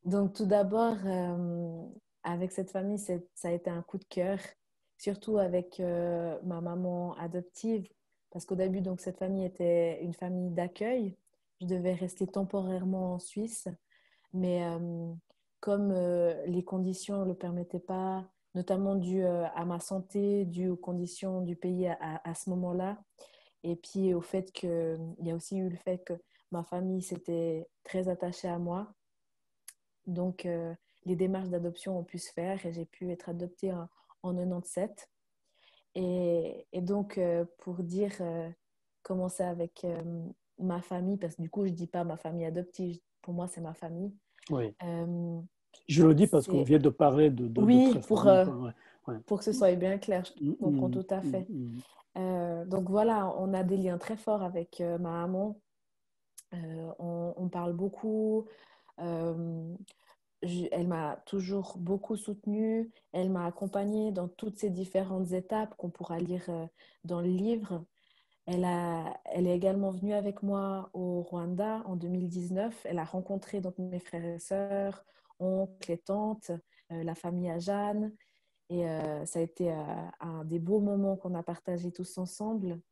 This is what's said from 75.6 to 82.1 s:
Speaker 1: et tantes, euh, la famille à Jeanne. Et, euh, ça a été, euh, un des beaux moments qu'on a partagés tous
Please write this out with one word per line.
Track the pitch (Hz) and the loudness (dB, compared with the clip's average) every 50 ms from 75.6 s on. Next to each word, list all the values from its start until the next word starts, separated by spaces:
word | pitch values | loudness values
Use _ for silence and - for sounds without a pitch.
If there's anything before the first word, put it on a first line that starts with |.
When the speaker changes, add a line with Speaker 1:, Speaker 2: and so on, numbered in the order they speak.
| 196 185 190 - - - | 0 -2 -4 -12 -4 -4
Speaker 1:
et | 170 170 | -4 -4
tantes, | _ - 196 208 214 214 220 214 - - 170 170 - _ _ _ _ _ | _ -2 -2 0 0 -2 -2 -4 -6 -8 -8 -8 -8 _ _ _ _ _
euh, | 170 165 | -8 -4
la | 165 165 170 | -4 -4 -4
famille | - - 175 175 175 180 175 | -4 -4 -4 -2 0 0 0
à | 165 170 | -2 -2
Jeanne. | 170 190 202 202 202 208 208 214 214 214 214 - - _ _ _ _ _ _ _ _ _ | -2 0 0 0 0 0 0 0 -2 -2 -6 -12 -20 _ _ _ _ _ _ _ _ _
Et, | 175 175 170 165 | -2 0 0 0
euh, | 160 156 151 151 151 151 156 | 0 -2 -2 -2 -2 -4 -6
ça | 165 - 170 | -4 0 -2
a | |
été, | 165 170 - - 180 170 | -2 -2 -2 -2 -2 0
euh, | 160 156 151 147 - 165 165 175 - _ | 0 -2 -4 -4 -4 -6 -6 -10 -10 _
un | - 170 160 160 156 | -8 -8 -6 -6 -4
des | 160 165 170 | -2 -2 -2
beaux | 165 175 208 214 | 0 2 2 4
moments | 202 202 202 196 196 196 196 | 4 4 2 2 2 2 0
qu'on | 190 - 180 180 | 0 -2 -4 -4
a | 170 | -4
partagés | 170 - 170 - _ - 175 170 175 175 | -4 -6 -8 -6 _ -4 -4 -2 -4 -6
tous | 175 - 185 - | -6 -8 -10 -8